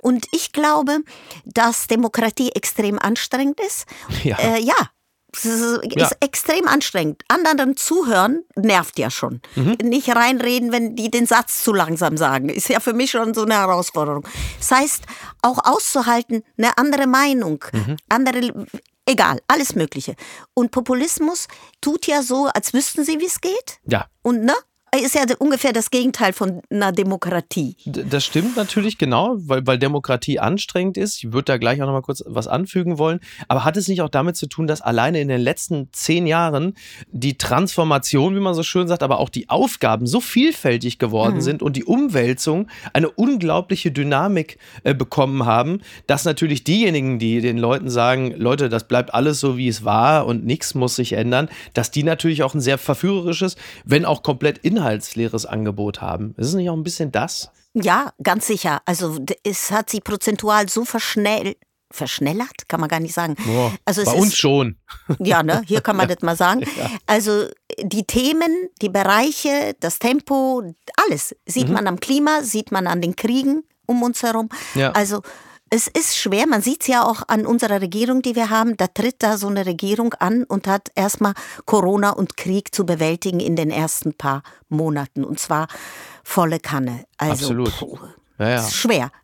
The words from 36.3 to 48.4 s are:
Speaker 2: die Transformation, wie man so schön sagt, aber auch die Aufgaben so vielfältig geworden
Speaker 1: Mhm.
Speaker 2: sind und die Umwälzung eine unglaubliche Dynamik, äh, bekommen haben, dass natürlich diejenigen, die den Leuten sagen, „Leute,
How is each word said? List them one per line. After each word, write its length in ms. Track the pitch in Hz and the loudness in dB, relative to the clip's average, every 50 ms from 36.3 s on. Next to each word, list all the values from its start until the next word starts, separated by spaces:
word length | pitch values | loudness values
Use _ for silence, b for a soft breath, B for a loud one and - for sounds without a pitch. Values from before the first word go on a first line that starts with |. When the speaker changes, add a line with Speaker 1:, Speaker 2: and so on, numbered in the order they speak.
| 160 170 170 160 147 139 160 190 202 B B B B B B B | 2 2 2 0 0 0 -2 -2 -4 B B B B B B B
Speaker 2:
die 260 | - 123 123 139 135 - | -8 -4 -2 -2 -2 -2
Transformation, 1000 | - - 123 143 196 180 - 175 165 156 143 139 - - - 135 139 190 196 | -2 0 2 2 2 2 0 0 2 2 2 0 0 2 2 2 2 2 2
wie 40 | 202 | 0
man 140 | 196 185 170 | 0 0 0
so 100 | 160 160 | -2 -2
schön 240 | - - 180 180 170 | -2 0 0 0 0
sagt, 160 | 175 165 147 | 0 0 0
aber 160 | 131 123 - | 0 0 0
auch 100 | - - | 0 -2
die 200 | - 123 - - | -4 -8 -4 0
Aufgaben 580 | 139 175 254 247 - - - 110 110 110 123 120 | 0 2 2 0 0 0 2 2 2 2 0 0
so 120 | 151 247 | 0 0
vielfältig 800 | - - - 233 277 330 - - - 135 117 117 120 123 - - | 0 0 2 4 4 4 2 0 0 0 0 0 0 -4 -4 -2
geworden 380 | 127 107 110 110 110 113 98 - | -2 0 2 2 2 2 2 0
Speaker 1:
Mhm. 40 | |
Speaker 2:
sind 200 | - 165 156 151 | 0 -2 -2 -2
und 140 | - 147 131 | -2 -2 -2
die 80 | 131 - | -2 0
Umwälzung 840 | - 233 254 294 262 175 131 117 123 127 - - 160 151 180 208 B B B B B B | 0 2 2 2 2 2 2 2 2 0 0 0 -2 0 0 -2 B B B B B B
eine 160 | - 170 147 | 0 0 0
unglaubliche 840 | - - 226 277 277 214 175 156 156 175 180 - 190 - - 170 | 0 2 2 2 2 2 0 0 0 0 0 -2 -2 -2 -2 -2
Dynamik, 640 | 127 143 143 147 143 135 165 202 196 165 156 - - B B B B B B | -2 0 0 2 2 2 2 2 2 0 -2 -4 -8 B B B B B B
äh, 100 | - 147 | 0 0
bekommen 520 | 131 135 - - 151 135 135 135 135 120 | 0 -2 -2 0 0 2 2 2 0 2
haben, 360 | 117 110 120 131 156 180 202 B B B B B - | 2 4 4 2 2 -2 -6 B B B B B -2
dass 180 | 131 156 - | -2 0 0
natürlich 380 | 170 151 - 170 156 147 131 - | -2 0 0 0 0 0 -2 0
diejenigen, 560 | 151 175 220 233 190 160 143 131 131 127 113 | 0 2 2 2 2 2 0 0 0 -2 0
die 220 | 113 113 113 117 | 0 0 2 2
den 160 | 110 127 117 120 | 2 0 0 2
Leuten 320 | 117 117 131 135 - 131 | 2 2 2 0 0 -2
sagen, 440 | 120 120 117 123 131 131 131 123 - | 0 2 4 4 4 2 0 -2 -2
„Leute, 340 | - | -2